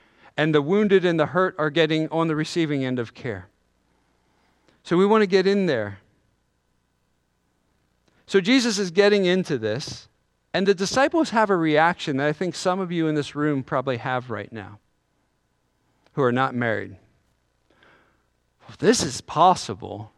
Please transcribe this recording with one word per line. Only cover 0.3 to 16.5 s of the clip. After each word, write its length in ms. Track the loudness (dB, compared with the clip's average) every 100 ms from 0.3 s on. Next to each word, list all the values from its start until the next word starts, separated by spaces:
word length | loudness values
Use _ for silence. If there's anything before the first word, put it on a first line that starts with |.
| -2
And 180 | 2
the 80 | 2
wounded 420 | 2 2 4 4
and 160 | 4 2
the 60 | 0
hurt 280 | 0 0 0
are 120 | -2
getting 380 | 0 0 0 -2
on 200 | -2 -2
the 80 | -2
receiving 480 | -4 -2 -2 -2
end 140 | -4 -4
of 160 | -6
care. 340 | -8 -10 -10 -12 _ _ _ _ _ _ _ _ _ _ _ _ _
So 140 | -2 2
we 80 |
want 160 | 4 4
to 40 | 4
get 200 | 2 2
in 200 | 2 0
there. 320 | -2 -4 -10 _ _ _ _ _ _ _ _ _ _ _ _ _ _ _ _ _ _ _ _ _ _ -2
So 140 | 0
Jesus 380 | 4 2 2 -2
is 120 | -2
getting 360 | 2 4 4 2
into 320 | 0 0 -4
this, 500 | -4 -6 -8 -14 -18 _ _ _ _
and 140 | -2 0
the 80 |
disciples 560 | 0 0 0 2 2 0
have 200 | 2 2
a 60 | 2
reaction 600 | 2 4 2 0 -4 -2
that 80 | -2
I 60 |
think 220 | -2 -4
some 260 | -4 -2 -2
of 100 | -2
you 160 | -2 -2
in 80 |
this 200 | -2 -4
room 280 | -4 -2 -2
probably 360 | -2 -4 -2 -4
have 320 | -4 -4 -6
right 220 | -10 -10
now. 260 | -14 -16 -18 _ _ _ _ _ _ _ _ _ _ _ _ _ 0
Who 60 |
are 80 | 2
not 200 | 2 0